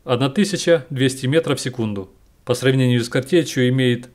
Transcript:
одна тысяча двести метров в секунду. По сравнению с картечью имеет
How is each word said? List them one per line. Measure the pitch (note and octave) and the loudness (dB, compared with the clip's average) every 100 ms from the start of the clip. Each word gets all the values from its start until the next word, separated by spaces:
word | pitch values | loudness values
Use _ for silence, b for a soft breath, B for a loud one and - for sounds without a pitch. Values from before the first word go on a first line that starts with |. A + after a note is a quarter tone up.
одна | - B2 C#3 | -4 0 0
тысяча | E3+ G3 E3+ - E3 - | 0 0 0 2 0 0
двести | C3 C3 C3 C3 | 0 0 0 0
метров | D#3 D#3+ - | 0 0 -2
в | |
секунду. | - - A2 G2+ F#2 _ _ _ | -4 -4 -4 -6 -10 _ _ _
По | - | -4
сравнению | B2 B2+ C3+ B2 A#2+ | 0 2 2 4 2
с | A#2 | 0
картечью | C#3 C3 F3 D3+ C#3 B2 | -4 0 0 0 0 0
имеет | B2+ B2+ A#2+ - | 2 0 0 -6